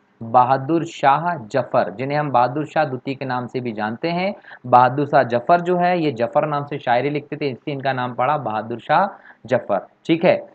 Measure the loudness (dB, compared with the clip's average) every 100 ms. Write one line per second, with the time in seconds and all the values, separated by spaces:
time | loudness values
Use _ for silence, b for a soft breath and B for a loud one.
0 | _ _ 0 4 4 2 0 -2 -2 0
1 | 2 2 0 -6 -4 -4 0 0 -2 -4
2 | -4 -2 0 2 2 0 -4 -2 -2 -4
3 | -8 -8 -6 -6 -6 -6 -6 -4 -6 -4
4 | -4 -2 -4 -6 B B 4 6 6 2
5 | 2 2 4 0 2 2 2 0 2 2
6 | 0 -2 0 0 0 -4 -6 -6 0 0
7 | 2 -4 -6 -6 -6 -6 -8 -6 -4 -4
8 | -4 0 0 0 -2 -4 -6 -10 0 2
9 | 2 B B B -2 -2 0 -4 -4 _
10 | -2 2 4 2 -2